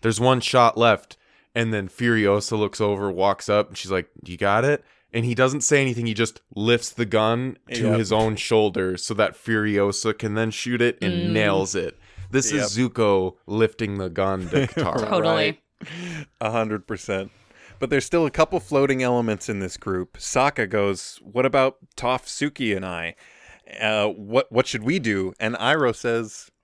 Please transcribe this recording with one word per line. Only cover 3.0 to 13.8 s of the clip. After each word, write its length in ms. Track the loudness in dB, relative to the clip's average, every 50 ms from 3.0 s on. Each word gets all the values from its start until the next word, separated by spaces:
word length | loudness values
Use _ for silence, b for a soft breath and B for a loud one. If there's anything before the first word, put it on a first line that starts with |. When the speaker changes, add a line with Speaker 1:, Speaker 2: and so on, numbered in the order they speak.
| -2 -4
Speaker 1:
walks 380 | 0 2 2 2 2 0 0 0
up, 200 | 2 2 0 0
and 80 | -6 -12
she's 120 | -6 -2
like, 180 | -2 -2 -4 _ _ -20 -16
"You 120 | -14 -6
got 280 | -2 0 2 2 2 2
it?" 200 | 2 0 -2 b b b b b b
And 120 | -4 -4 -2
he 100 | -2 2
doesn't 280 | 2 2 2 2 -2
say 180 | 0 2 2 2
anything. 260 | 2 2 -2 -2 -4
He 80 | -4 0
just 260 | 0 -2 -2 -2 -12 _ _ -8
lifts 360 | -2 2 2 2 2 2 -6
the 160 | -4 -4 -4
gun 500 | 0 2 2 2 2 2 0 -2 -6 -8 _ _ -10
to 100 | -6 -2 0 2
Speaker 2:
Yep. 100 | 2 2
Speaker 1:
his 140 | 2 2
own 240 | 2 2 2 2 0
shoulder 600 | -4 -2 2 4 4 4 4 2 0 -2 -2 -2
so 160 | -6 -6 -6 0
that 200 | 0 0 0 0
Furiosa 840 | -6 -4 -2 0 0 0 2 2 2 2 2 0 0 -2 -2 -2
can 180 | -2 -4 -4 -2
then 160 | 0 -2 -2
shoot 280 | -2 -6 -6 -4 0 2
it 160 | 2 0 0 0
and 120 | -4 -2 -2
Speaker 3:
Mm. 160 | -2 -2 0
Speaker 1:
nails 420 | 2 2 2 2 2 2 0 0 -2
it. 240 | -4 -4 -4 -8 _ B B B B B B
This 220 | 0 0 0 2
is 240 | 0 0 -2 -2 0 0
Speaker 2:
Yep. 140 | -2 0
Speaker 1:
Zuko 440 | 0 0 2 4 4 4 2 0 -6 _ _
lifting 520 | -6 2 2 2 2 2 -4